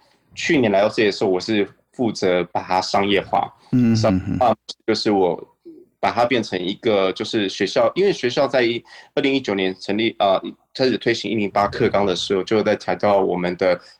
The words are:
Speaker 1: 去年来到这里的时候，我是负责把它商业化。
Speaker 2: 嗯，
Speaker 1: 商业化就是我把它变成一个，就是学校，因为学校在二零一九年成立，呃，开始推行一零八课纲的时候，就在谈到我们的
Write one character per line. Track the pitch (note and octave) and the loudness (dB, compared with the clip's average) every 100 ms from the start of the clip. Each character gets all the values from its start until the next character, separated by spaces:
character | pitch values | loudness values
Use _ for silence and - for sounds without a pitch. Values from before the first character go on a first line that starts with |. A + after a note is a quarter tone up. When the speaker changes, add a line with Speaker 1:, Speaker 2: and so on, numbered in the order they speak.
| _ _ _ - | _ _ _ -6
Speaker 1:
去 | - D#3+ | 0 2
年 | A2+ | 2
来 | F#2+ | 2
到 | G#2+ | 2
这 | A#2 | 2
里 | G#2+ | 0
的 | |
时 | F#2+ | 2
候， | G#2+ | 0
我 | F2+ | 0
是 | F2+ G#2+ G2 - _ | 0 -2 -2 -6 _
负 | - A#2 | -4 -4
责 | F#2+ F#2+ F2+ | -2 0 0
把 | F2 - | -2 -6
它 | F#2 F#2 | -2 -2
商 | F2+ G2+ G2+ | 0 0 2
业 | G2 | 0
化。 | - - - - _ | 0 -2 -2 -8 _
Speaker 2:
嗯， | B2+ A#2 A2+ | 2 2 2
Speaker 1:
商 | A2+ | 2
业 | F#2+ F2+ F#2+ | 0 0 0
化 | A#2+ G#2+ - - - | 0 0 -6 -6 -4
就 | |
是 | G#2+ A2+ | -2 0
我 | G2+ F2+ - - _ - - - _ | 2 2 -2 -10 _ -20 -20 -20 _
把 | G2 | -2
它 | G2+ B2 | 0 0
变 | B2+ | 0
成 | G#2+ F#2 | -2 -4
一 | F2+ | -4
个， | G2+ A#2 G#2 F#2+ | -4 0 2 0
就 | F2+ | -2
是 | A2 A2+ F#2+ | -4 -2 -2
学 | - G2 | -2 -2
校， | C3 A#2 | 0 0
因 | - | 2
为 | G3+ | 0
学 | - B2 | 0 -2
校 | B2 C#3 | 0 0
在 | C3+ A#2+ A#2 - - - | 2 0 -2 -8 -20 -8
二 | - | -2
零 | C3+ | 0
一 | C3+ | 0
九 | C3 | 0
年 | G2 F#2+ F#2 | -2 -2 -4
成 | - G2+ | -4 -2
立， | A2+ - | -2 2
呃， | G2+ F#2 - - _ | 2 2 -2 -12 _
开 | - C3 | -2 0
始 | G#2 | 0
推 | A#2+ | -2
行 | A2+ - | -2 -2
一 | |
零 | A2+ G2 | -2 -2
八 | G2+ G2+ | 0 0
课 | - A2 | 0 0
纲 | G2 | 2
的 | G2+ | 0
时 | F2 - | -2 -2
候， | G2 | -2
就 | F2+ A2 | 0 0
在 | G#2 G2+ | 0 -2
谈 | - F2+ | -4 -2
到 | G#2 G2+ | 2 2
我 | F#2+ | 2
们 | F2+ F2+ F2+ | 0 -2 0
的 | F#2 F2 - | 0 0 -6